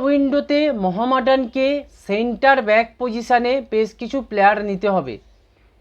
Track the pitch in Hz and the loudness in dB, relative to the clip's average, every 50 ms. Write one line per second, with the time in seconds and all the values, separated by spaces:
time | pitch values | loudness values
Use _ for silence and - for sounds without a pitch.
0 | 262 277 285 285 277 269 285 285 285 285 294 294 302 294 254 208 190 185 175 208 | 0 0 2 2 2 0 0 -2 -2 0 0 0 0 0 0 -2 -2 -2 -2 -2
1 | 240 254 262 262 233 262 262 269 254 226 - 269 262 277 285 285 - - _ _ | -2 -2 -2 0 2 2 2 2 0 -2 -2 -2 0 0 -2 -4 -6 -10 _ _
2 | _ - 202 214 233 240 226 - 269 269 269 262 214 208 214 226 233 226 - - | _ -4 -4 -2 -2 -4 -2 2 4 4 4 4 2 2 2 2 2 0 -4 -8
3 | 247 247 220 240 226 - 247 233 240 247 262 269 233 - 220 214 220 214 - - | -6 -6 -6 -6 -2 0 0 2 2 0 -2 -2 -4 -2 -2 -2 -2 -2 -4 -12
4 | 240 226 277 277 226 - 214 202 196 202 214 208 208 202 196 185 208 202 190 175 | -10 -6 -6 -6 -6 -4 0 4 4 4 4 2 -2 -4 -4 -2 0 0 0 0
5 | 139 127 104 - _ _ _ _ _ _ _ _ _ _ _ _ | -2 -4 -10 -14 _ _ _ _ _ _ _ _ _ _ _ _